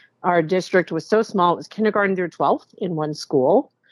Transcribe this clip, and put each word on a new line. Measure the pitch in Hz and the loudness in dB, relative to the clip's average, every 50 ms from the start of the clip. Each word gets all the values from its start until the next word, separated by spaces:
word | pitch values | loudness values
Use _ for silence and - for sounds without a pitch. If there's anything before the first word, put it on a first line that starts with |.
| - _ _ _ | -20 _ _ _
Our | - 185 175 170 | -2 0 0 0
district | 160 156 185 185 175 - - 185 160 - | 0 0 -2 -2 -2 2 0 0 0 0
was | 165 160 - | -4 -8 -2
so | - 214 220 | 0 0 0
small, | 220 - - 190 175 175 165 | 0 0 0 2 2 2 2
it | |
was | - - | 0 -6
kindergarten | - - 208 220 214 208 208 202 196 190 | -10 -6 -2 -2 0 0 0 0 0 0
through | 180 180 165 | -2 -4 -6
twelfth | - - 143 151 240 - - _ _ - | -4 -2 0 0 0 -2 -4 _ _ -8
in | 202 180 165 | -6 -6 -4
one | 156 151 151 151 | -4 -4 -4 -6
school, | - - - 160 135 127 147 185 269 285 - _ _ _ _ | -10 -6 -2 0 2 2 4 4 2 0 -2 _ _ _ _